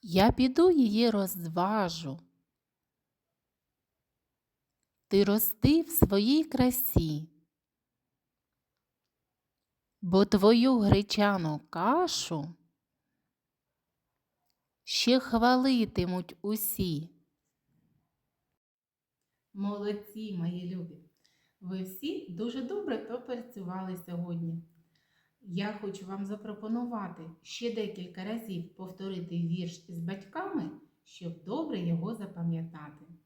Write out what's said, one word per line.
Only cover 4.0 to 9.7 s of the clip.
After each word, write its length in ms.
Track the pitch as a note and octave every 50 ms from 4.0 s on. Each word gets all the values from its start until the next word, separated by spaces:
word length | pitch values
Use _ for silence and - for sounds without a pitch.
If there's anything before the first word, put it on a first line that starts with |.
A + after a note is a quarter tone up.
| _ _ _ _ _ _ _ _ _ _ _ _ _ _ _ _ _ _ _ _ _
ти 160 | _ - G3 G3+
рости 580 | G3 G3+ G#3+ - - - _ - B3+ D4+ E4
в 80 | D#4+ D#4+
своїй 540 | - - - F#3 G3 G3+ G#3 A#3 C#4 D#4 D#4
красі, 840 | D#4 - B3+ B3 B3+ B3 - - - - F3 E3+ D#3 D3+ D3 D#3 - _ _ _ _ _ _ _ _ _ _ _ _ _ _ _ _ _ _ _ _ _ _ _ _ _ _ _ _ _ _ _ _ _ _ _ _ _ _ _ _ _ _ _ _ _ _ _ _